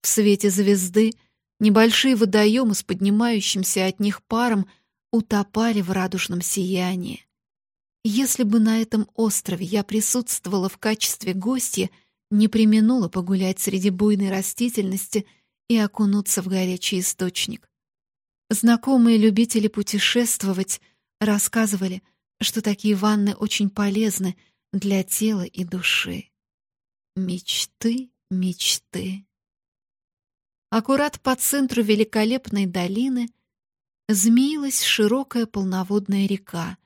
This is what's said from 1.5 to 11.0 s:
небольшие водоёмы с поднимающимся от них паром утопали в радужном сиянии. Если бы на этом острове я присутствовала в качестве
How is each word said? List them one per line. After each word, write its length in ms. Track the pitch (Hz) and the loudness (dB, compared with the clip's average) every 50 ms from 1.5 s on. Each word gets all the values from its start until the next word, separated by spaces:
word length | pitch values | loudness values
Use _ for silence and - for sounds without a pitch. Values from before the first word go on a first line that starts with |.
| _ _ | _ _
небольшие 560 | 214 214 202 220 220 233 220 - - 269 262 | 2 4 6 6 6 6 4 2 2 2 4
водоёмы 580 | 208 226 196 185 214 208 208 214 247 262 226 202 | 4 2 2 4 4 4 4 4 2 2 0 -2
с 80 | - - | -2 -4
поднимающимся 1040 | - 190 185 196 202 202 208 233 240 233 208 196 - - 196 190 - - 196 190 | -6 -4 -2 0 2 2 2 2 2 0 0 -2 -2 -4 -2 -2 -2 -2 0 0
от 140 | 190 185 _ | -2 -2 _
них 220 | 202 202 196 - _ | -2 -2 -2 -4 _
паром 420 | _ - 226 240 247 226 202 190 - _ _ _ _ _ _ _ _ - | _ -2 0 0 0 0 0 -2 -4 _ _ _ _ _ _ _ _ -2
утопали 680 | 233 220 _ 220 208 202 202 _ 214 226 233 226 208 | -2 -2 _ -2 -2 -2 -2 _ 0 0 0 0 0
в 120 | 185 175 185 | -2 -2 -2
радужном 500 | 190 185 185 190 185 - - 180 175 175 | -2 -2 -2 -4 -6 -6 -4 -6 -6 -4
сиянии. 840 | - - 202 185 180 190 180 180 180 185 180 175 - - - _ _ _ _ _ _ _ _ _ _ _ _ _ _ _ _ _ | -4 -4 -4 -2 -2 -2 -2 -2 -2 -4 -4 -6 -8 -10 -12 _ _ _ _ _ _ _ _ _ _ _ _ _ _ _ _ _
Если 380 | 226 202 233 277 247 - - 254 | -2 0 0 0 0 0 0 0
бы 160 | 208 208 233 | 2 2 4
на 240 | 214 220 220 226 226 | 4 4 2 2 0
этом 260 | 220 - 214 214 - _ | 0 -2 -2 -2 -2 _
острове 500 | - 226 220 202 - - - 175 170 185 | -2 -2 0 0 -2 -4 -6 -6 -6 -6
я 200 | 165 196 208 196 | -4 -2 -4 -2
присутствовала 840 | - 208 220 214 - - 247 233 - - - _ 185 196 196 180 190 | -2 -2 -2 -2 0 -2 -2 -2 -4 -8 -8 _ -4 -2 -2 -2 -2
в 80 | - _ | -6 _
качестве 560 | - 214 220 214 | -4 -4 -2 -2